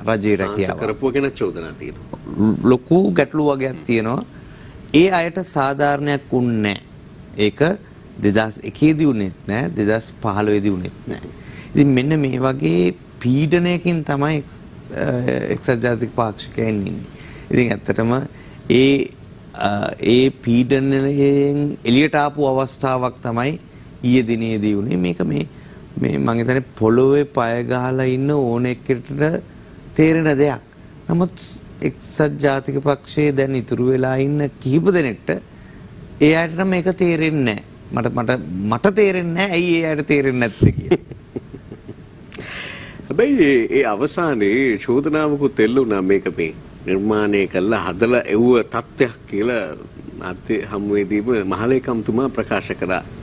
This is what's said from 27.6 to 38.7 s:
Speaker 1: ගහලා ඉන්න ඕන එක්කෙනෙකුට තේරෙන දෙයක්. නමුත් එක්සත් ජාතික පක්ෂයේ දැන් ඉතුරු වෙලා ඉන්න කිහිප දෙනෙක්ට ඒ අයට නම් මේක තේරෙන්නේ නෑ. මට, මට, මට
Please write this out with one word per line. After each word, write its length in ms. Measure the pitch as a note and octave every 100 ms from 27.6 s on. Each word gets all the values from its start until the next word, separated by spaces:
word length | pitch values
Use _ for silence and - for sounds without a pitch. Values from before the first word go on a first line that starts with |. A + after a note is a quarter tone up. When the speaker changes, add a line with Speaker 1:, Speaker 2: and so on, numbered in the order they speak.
Speaker 1:
ගහලා 400 | A#2+ B2 B2+ C3
ඉන්න 260 | C3 B2+ C#3
ඕන 360 | D3 B2 A#2 B2
එක්කෙනෙකුට 760 | A#2+ - B2 - C#3 D3+ F3+ - - - - -
තේරෙන 380 | - D#3 D#3+ D#3 C#3
දෙයක්. 240 | D3 A#2 - - - -
නමුත් 300 | - E3+ F3+ - - - - -
එක්සත් 600 | D3+ - - - D3+ D3
ජාතික 380 | C#3+ C3+ C3+ C#3
පක්ෂයේ 520 | D3 C#3 - - D3
දැන් 220 | C3+ C3+
ඉතුරු 320 | C3 A2+ A#2 B2+
වෙලා 300 | C3 C3 C3
ඉන්න 340 | C#3 D3 C#3+ -
කිහිප 300 | C3 D3 F3
දෙනෙක්ට 380 | F3 C3+ F#2+ - - - - - - - - - -
ඒ 160 | D3+ D#3+
අයට 200 | E3 E3
නම් 120 | F#3+
මේක 220 | F#3 F3+ F3+
තේරෙන්නේ 580 | F3+ D#3+ D#3+ D3+ A#2+
නෑ. 80 | G#2 - - -
මට, 240 | B2+ A#2
මට, 160 | A#2 A#2 B2+ D#2 F#2
මට 300 | G#2